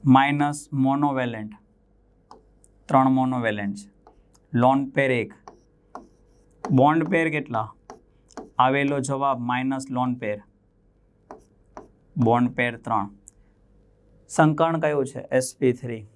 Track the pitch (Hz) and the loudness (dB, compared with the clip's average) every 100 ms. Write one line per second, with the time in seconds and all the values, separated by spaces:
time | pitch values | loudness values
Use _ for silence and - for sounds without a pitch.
0 | 143 131 139 143 147 147 - 143 131 139 | 6 6 6 2 0 -2 -8 -2 0 2
1 | 147 135 123 113 107 107 _ _ _ _ | 0 0 -4 -6 -10 -14 _ _ _ _
2 | _ _ _ - _ _ _ _ _ 139 | _ _ _ -20 _ _ _ _ _ 4
3 | 131 131 127 127 113 107 101 98 - _ | 4 2 0 0 -2 -2 -6 -8 -14 _
4 | - _ _ _ _ 120 123 135 135 - | -20 _ _ _ _ 2 4 2 0 -2
5 | 139 123 104 - - - _ _ _ - | 0 0 -4 -10 -20 -20 _ _ _ -20
6 | - _ _ _ _ _ - 131 139 160 | -20 _ _ _ _ _ 0 4 4 4
7 | 160 175 160 156 - 117 110 - _ - | 0 0 0 -4 -6 -6 -6 -12 _ -20
8 | _ _ _ - - - 127 139 139 139 | _ _ _ -20 -20 0 2 2 0 -2
9 | 131 135 139 127 120 123 131 135 135 127 | -4 -4 -2 -2 -2 -4 -2 -6 -6 -4
10 | 127 123 113 104 - _ _ _ _ _ | -2 -4 -6 -8 -10 _ _ _ _ _
11 | _ _ _ - _ _ _ - - _ | _ _ _ -20 _ _ _ -20 -20 _
12 | _ - 117 120 123 123 120 117 117 110 | _ 0 2 4 2 0 -4 -4 -4 -2
13 | 98 101 - _ _ _ _ _ _ _ | -4 -10 -20 _ _ _ _ _ _ _
14 | _ _ _ - 156 151 165 165 156 147 | _ _ _ 2 2 4 0 0 -2 -2
15 | 131 - - 131 127 - 131 120 123 113 | -4 -6 -4 -2 -2 -2 -2 -2 -8 -12
16 | 104 | -14